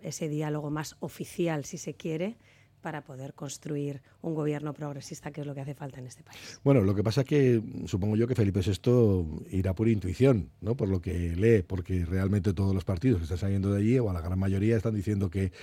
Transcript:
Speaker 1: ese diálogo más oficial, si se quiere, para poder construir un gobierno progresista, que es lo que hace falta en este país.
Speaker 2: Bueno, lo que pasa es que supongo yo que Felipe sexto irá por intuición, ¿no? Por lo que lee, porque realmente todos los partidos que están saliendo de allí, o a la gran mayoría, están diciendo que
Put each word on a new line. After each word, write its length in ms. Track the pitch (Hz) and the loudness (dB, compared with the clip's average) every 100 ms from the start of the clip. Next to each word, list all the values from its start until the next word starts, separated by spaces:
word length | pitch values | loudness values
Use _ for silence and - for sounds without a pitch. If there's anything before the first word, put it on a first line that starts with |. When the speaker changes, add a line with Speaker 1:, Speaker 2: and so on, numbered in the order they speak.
Speaker 1:
ese 280 | 170 - 160 | -12 -6 -4
diálogo 420 | 151 151 151 147 | -4 -4 -4 -4
más 240 | 151 151 - | -6 -6 -10
oficial, 640 | 160 - - - 170 151 | -12 -10 -10 -4 -2 -2
si 120 | - 170 | -6 -10
se 180 | - | -12
quiere, 420 | - 165 160 196 - _ _ _ _ | -8 -6 -4 -6 -8 _ _ _ _
para 220 | 170 151 | -10 -10
poder 300 | - 131 135 | -12 -14 -14
construir 680 | - 143 - 156 147 143 139 - _ | -12 -12 -12 -8 -6 -6 -8 -16 _
un 140 | 165 | -6
gobierno 400 | 156 151 147 151 | -2 -2 -4 -6
progresista, 560 | 143 147 139 - 156 151 | -8 -10 -10 -14 -14 -12
que 100 | 151 | -10
es 60 | 143 | -10
lo 80 | |
que 80 | 139 | -8
hace 120 | 139 | -10
falta 260 | 135 139 127 | -10 -12 -12
en 60 | 127 | -16
este 160 | - | -18
país. 380 | - - - - | -20 -20 -18 0
Speaker 2:
Bueno, 200 | 139 135 | 6 6
lo 120 | 95 | 6
que 80 | 101 | 4
pasa 200 | 104 139 | 2 0
es 40 | 127 | 2
que 360 | 147 131 113 - - 87 | 4 6 4 0 -8 -4
supongo 280 | 98 104 | -2 2
yo 140 | 107 120 | 2 2
que 60 | |
Felipe 280 | 117 101 95 | 2 2 2
sexto 640 | 98 92 123 123 110 92 80 80 - | 0 0 4 6 6 4 0 -6 -4
irá 240 | 95 95 | -2 0
por 140 | 90 110 | 0 2
intuición, 640 | 107 95 85 131 113 - - | 2 -2 4 4 4 0 -6
¿no? 160 | 98 123 | -6 -2
Por 140 | 98 | 0
lo 100 | 92 | 0
que 340 | 87 87 85 | -2 -2 -2
lee, 280 | 85 113 110 | 2 6 6
porque 420 | 82 95 87 90 | 4 -6 -2 -2
realmente 480 | 85 95 95 101 95 | 0 0 2 2 0
todos 220 | 90 98 | 0 0
los 100 | 95 | 0
partidos 360 | - 92 131 92 | -2 0 2 0
que 20 | |
están 160 | 80 90 | 0 -4
saliendo 340 | 98 98 95 | -2 0 0
de 60 | 101 | 0
allí, 200 | 107 131 | 2 2
o 120 | 107 | 0
a 20 | |
la 80 | 87 | -4
gran 180 | 85 92 | -4 -2
mayoría, 380 | 98 95 107 113 | 0 2 2 2
están 180 | 117 | 0
diciendo 360 | 104 104 101 95 | -2 -2 -2 -2
que 200 | 98 92 - | -2 -4 -6